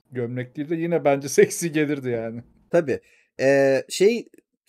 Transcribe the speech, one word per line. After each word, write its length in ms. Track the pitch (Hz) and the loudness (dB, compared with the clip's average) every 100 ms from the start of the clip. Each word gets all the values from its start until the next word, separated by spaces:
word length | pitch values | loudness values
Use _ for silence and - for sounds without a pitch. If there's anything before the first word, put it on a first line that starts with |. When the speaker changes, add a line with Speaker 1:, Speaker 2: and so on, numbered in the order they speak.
| _ | _
Speaker 1:
gömlek 440 | 123 117 123 127 - | -8 -8 -8 -10 -10
değil 140 | 143 | -6
de 60 | 165 | -4
yine 300 | 165 170 143 | -2 0 2
bence 240 | 139 139 | 0 0
<laughs> 0 | |
seksi 420 | - 202 - 170 | 4 4 2 -4
gelirdi 380 | 151 147 147 127 | -2 -2 -2 -4
yani. 340 | 117 113 117 - _ _ | -6 -8 -12 -16 _ _
Speaker 2:
Tabii. 300 | 170 151 98 - _ _ - | -2 0 -4 -6 _ _ -2
Ee, 440 | 131 139 139 131 - | 2 4 4 2 -2
şey, 400 | - 196 233 - _ _ _ | 2 2 2 -6 _ _ _